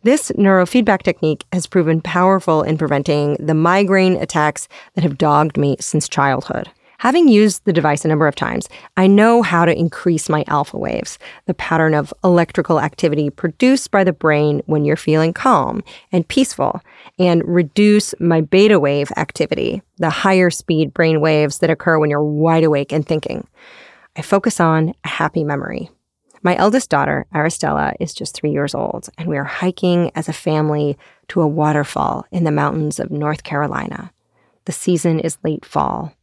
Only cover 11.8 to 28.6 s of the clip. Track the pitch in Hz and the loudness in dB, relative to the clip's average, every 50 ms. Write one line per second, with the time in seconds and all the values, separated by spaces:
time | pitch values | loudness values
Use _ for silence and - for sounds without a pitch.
11.8 | 160 160 156 147 139 - - _ - 185 175 175 165 - - - 147 - 165 151 | 2 2 2 0 -2 -4 -8 _ 2 2 4 4 2 0 -2 -4 -2 0 0 0
12.8 | 143 151 - - - 160 143 147 151 147 - - - 165 - _ 247 254 269 262 | 0 -2 -4 -2 -2 0 0 0 -2 -4 -4 -4 -6 -6 -2 _ 2 2 2 2
13.8 | - - - 202 190 185 160 _ - 160 151 147 151 151 147 143 - - 156 151 | 0 0 0 2 2 2 0 _ 0 0 2 2 2 0 0 -2 -2 -2 0 0
14.8 | 147 147 151 - - - 151 156 160 165 180 - - 262 233 160 131 62 58 - | 2 0 0 0 0 0 2 2 2 0 -2 -2 0 2 2 2 2 -2 -6 -8
15.8 | - - - - _ _ - 180 165 _ - 233 269 - - - 135 - - - | -10 -12 -20 -20 _ _ -2 -2 -2 _ 0 0 0 0 -2 -2 -2 -2 -2 -6
16.8 | _ _ - - - - _ - 180 180 170 170 156 - 175 180 170 143 _ 208 | _ _ -20 -20 -20 -20 _ 0 2 2 2 2 0 0 0 0 0 0 _ 2
17.8 | 208 208 208 214 - - - _ 165 175 170 160 160 - - 185 202 214 214 170 | 4 6 4 4 2 -2 -6 _ 0 2 2 2 2 2 4 4 6 6 6 4
18.8 | 147 139 143 143 143 - - - 151 - - - 156 - - - - - - 196 | 4 2 0 0 -2 -4 -4 -6 -6 -6 -2 -4 -2 -2 -2 -4 -2 -4 -4 -6
19.8 | _ _ _ - 170 160 147 - - 196 190 185 180 175 - - - - 170 156 | _ _ _ -4 -4 -4 -2 0 0 2 4 4 4 2 2 -2 -4 -2 0 0
20.8 | 160 143 - - 165 160 160 156 147 160 156 151 151 143 147 - - 160 160 - | 0 -2 0 0 2 2 2 2 2 2 2 2 2 0 0 -2 0 0 0 0
21.8 | - 175 160 156 156 151 143 147 151 151 151 147 156 165 165 165 165 156 151 139 | 0 2 2 2 2 0 0 0 -2 -2 0 0 2 2 4 4 4 2 2 0
22.8 | 135 - - 156 147 - 165 151 - - - - - _ _ _ - - - - | -2 -2 -4 -4 -2 -2 -4 -4 -4 -6 -10 -10 -12 _ _ _ -20 -20 -20 -20
23.8 | - - - _ _ _ _ - - - 202 196 - 233 - - 170 160 160 160 | -20 -20 -20 _ _ _ _ -12 -2 0 0 0 0 0 0 2 0 2 2 2
24.8 | 160 165 - _ - 160 - - 156 151 - 165 156 147 147 139 - - - - | 0 -2 -4 _ -12 -10 -6 -4 -4 -2 -2 -4 -2 -2 -4 -6 -6 -8 -10 -10
25.8 | - - _ _ _ _ _ _ _ _ _ _ - 180 180 - 180 214 208 262 | -12 -14 _ _ _ _ _ _ _ _ _ _ -4 -2 0 2 0 0 0 0
26.8 | - - 160 143 143 151 147 139 - _ - 156 147 165 160 - - 147 147 147 | -2 0 -2 -2 0 -2 -4 -6 -6 _ -4 -2 -2 -2 -2 -4 -4 -2 -2 -2
27.8 | - - - - 170 156 - - - - - - - 151 151 143 | -2 -4 -4 -6 -10 -10 -10 -12 -14 -12 -10 -6 -4 -4 -2 -2